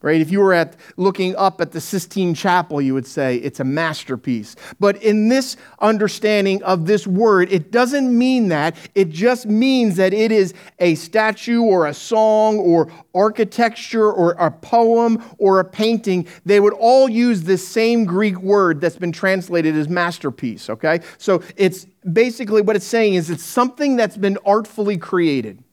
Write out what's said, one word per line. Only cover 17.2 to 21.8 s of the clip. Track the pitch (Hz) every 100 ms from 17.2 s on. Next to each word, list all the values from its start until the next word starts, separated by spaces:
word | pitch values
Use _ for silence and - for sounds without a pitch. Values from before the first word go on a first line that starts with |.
| 240 214
this | 165 185 180
same | - 226 233 208
Greek | 175 214 180
word | 190 202 185 156
that's | 165 165
been | 180
translated | 160 190 190 175 175 160 156
as | 151
masterpiece, | 175 170 170 143 120 127 104 -
okay? | 113 156 170 165 -
So | - 196 - -
it's | 190 180